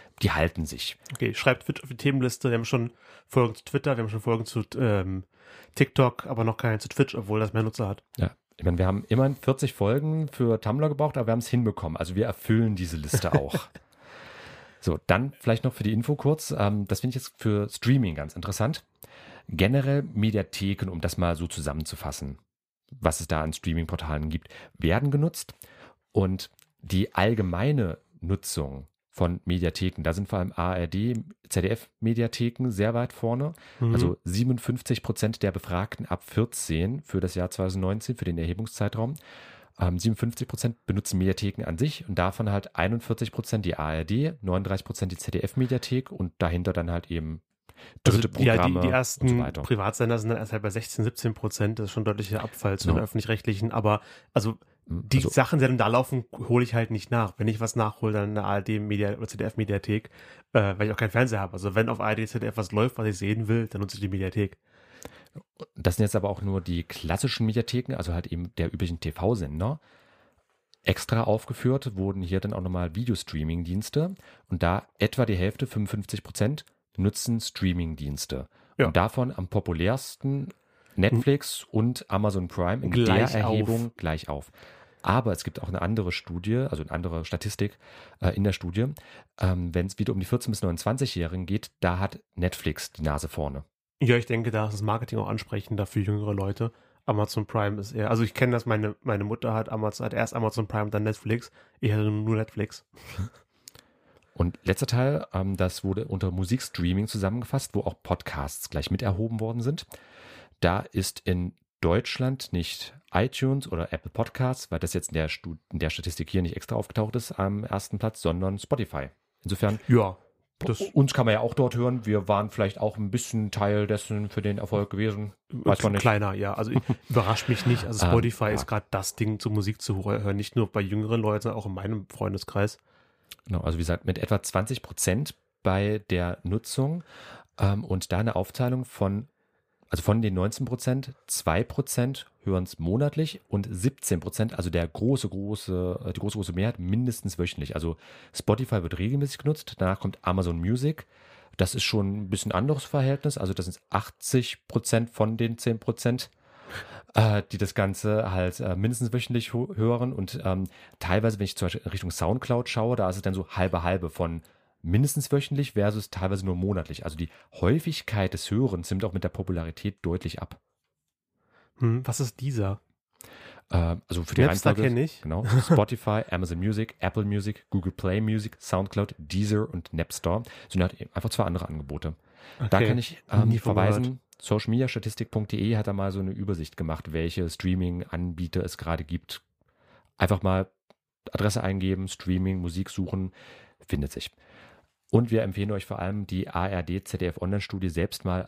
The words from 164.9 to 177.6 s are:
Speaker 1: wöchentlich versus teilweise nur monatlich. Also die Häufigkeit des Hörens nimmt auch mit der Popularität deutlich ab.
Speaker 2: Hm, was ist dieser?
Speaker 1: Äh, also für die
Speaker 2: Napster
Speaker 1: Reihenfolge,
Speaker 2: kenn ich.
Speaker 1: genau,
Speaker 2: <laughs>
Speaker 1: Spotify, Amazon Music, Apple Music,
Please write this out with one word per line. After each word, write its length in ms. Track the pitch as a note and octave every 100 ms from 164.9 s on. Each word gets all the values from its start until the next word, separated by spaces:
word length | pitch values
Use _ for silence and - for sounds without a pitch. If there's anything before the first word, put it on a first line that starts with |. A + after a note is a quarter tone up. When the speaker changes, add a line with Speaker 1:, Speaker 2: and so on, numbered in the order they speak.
| G2+ C#3 - -
Speaker 1:
wöchentlich 420 | C#3+ C#3 C#3+ C#3
versus 360 | G#2+ G2+ G#2+ -
teilweise 360 | G2 F#2+ G2 F#2+
nur 100 | F2
monatlich. 480 | F#2+ F#2+ D2+ C#2
Also 140 | D#2+ D#2
die 120 | E2+ - _ -
Häufigkeit 720 | F2 D#3 E3 D3+ - G#2 F#2+
des 160 | - -
Hörens 400 | G#2 C3 F2+ E2+
nimmt 140 | F#2+
auch 80 | G#2
mit 140 | F2+ F#2
der 40 |
Popularität 680 | - F#2 F2 E2 - G#2 -
deutlich 380 | E2+ F2 E2+ -
ab. 200 | - - _ _ _ _ _ _ _ _ _ _ _ -
Speaker 2:
Hm, 260 | A#2+ A#2 C3
was 140 | A#2
ist 180 | B2+ -
dieser? 400 | C3 A#2+ G2 G2+ _ _ _ - - - - - -
Speaker 1:
Äh, 260 | F2 E2+ E2+ -
also 160 | F2
für 120 | E2 -
die 60 |
Speaker 2:
Napster 280 | C#3 G2 D3
Speaker 1:
Reihenfolge, 120 | G#2 B2+
Speaker 2:
kenn 80 | A#2+
ich. 240 | D#3 -
Speaker 1:
genau, 220 | D2+ E2 G#2+
Speaker 2:
<laughs> 200 | B2+ -
Speaker 1:
Spotify, 560 | D3+ G#2+ A#2 - G#2+ -
Amazon 300 | F2+ F2 E2+
Music, 360 | G2 G#2+ A2 -
Apple 260 | F#2 A2 G2+
Music, 400 | G#2 G2+ G2+